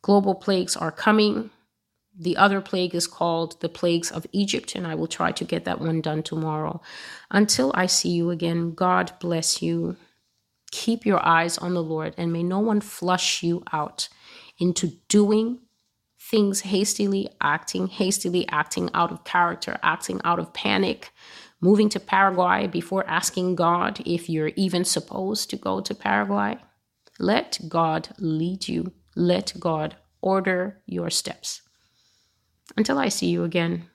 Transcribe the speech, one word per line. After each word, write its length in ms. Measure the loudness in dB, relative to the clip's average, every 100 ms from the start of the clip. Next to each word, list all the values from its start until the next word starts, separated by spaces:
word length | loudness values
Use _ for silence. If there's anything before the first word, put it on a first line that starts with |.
Global 320 | 6 4 4
plagues 420 | 0 0 0 0 -4
are 160 | -4
coming. 600 | 0 4 4 4 2 -6 _ _ _ _ _ _ -6
The 200 | -4 4
other 220 | 4 4
plague 360 | -2 -2 -2 -2
is 100 | -4
called 560 | -2 0 0 -4 -6
the 80 | -8
plagues 400 | -2 0 0 0
of 160 | -8 -4
Egypt, 420 | -2 0 -2 -4
and 140 | -8 -6
I 80 | -4
will 100 | -6
try 260 | -2 -2
to 140 | -2 -4
get 180 | -4 -4
that 140 | -4
one 220 | -2 -2
done 220 | -2 -4
tomorrow. 580 | -4 -4 -2 -2 -4 -8 -12 -18 -16 -18 0
Until 420 | 2 4 4 2 2
I 100 | 2
see 240 | 2 0
you 220 | 0 0
again, 420 | 0 0 0 -2
God 400 | 0 2 2 0 -4
bless 420 | -4 -2 0 0
you. 340 | 0 -2 -4 -6 _ _ _ _ _ _ -14
Keep 340 | -6 -2 0 2
your 180 | 4
eyes 360 | 6 4 4 -2
on 160 | -2 -2
the 80 |
Lord, 320 | -2 -4 -4 -4
and 160 | -2
may 80 | 0
no 180 | 0 0
one 220 | 2 0
flush 600 | -2 -4 2 4 2 0
you 180 | 0 -2 -4
out 380 | -4 -4 -6 -10 _ -20 -20 -20 _
into 360 | 0 2 -2 -6 _
doing 520 | 4 6 4 2 -4 _ _ _ _ _ _
things 420 | 0 2 2 0
hastily, 680 | 0 0 0 0 0 0 -4 _
acting 460 | 0 0 -2 -4 -4
hastily, 640 | -2 0 0 0 -2 0
acting 400 | -2 -2 -2 -2 0
out 160 | -2
of 120 | -4
character, 540 | -2 2 2 0 -8 -2
acting 360 | 0 0 -4 -4
out 160 | 0 -2
of 120 | -2
panic, 600 | -4 0 2 2 -2 -10 _ -20 -20 -20 _
moving 280 | 4 6 4
to 120 | 0
Paraguay 680 | 0 2 4 4 2 2 0
before 400 | -4 -2 -4 0
asking 480 | -2 -2 -2 -2 2
God 460 | 2 2 0 -4 -4
if 240 | -4 -2
you're 220 | -2 -2 0
even 260 | 0 0
supposed 680 | 0 -2 -4 -6 -4 -4 -4
to 60 | -6
go 240 | -2 -4
to 160 | -4 -4
Paraguay. 640 | 0 0 2 0 -2 -4 -14 _ _ _ _ -2
Let 380 | 2 2 0 -8 -4
God 400 | 0 2 0 -6 -6
lead 480 | -2 0 -2 -4 -4
you. 240 | -4 -6 -12 _ 0
Let 380 | 2 2 -2 -6
God 360 | -2 -2 -4 -8 _ _
order 640 | 0 2 2 0 -2 -8 -8
your 240 | -6 -2
steps. 520 | -4 -4 -10 -10 -12 _ _ _ _ _ _ _ _ _ _ -8 -2
Until 220 | 0 2
I 100 | 0
see 200 | 0 0
you 180 | 0 0
again 440 | 0 -2 -4 -8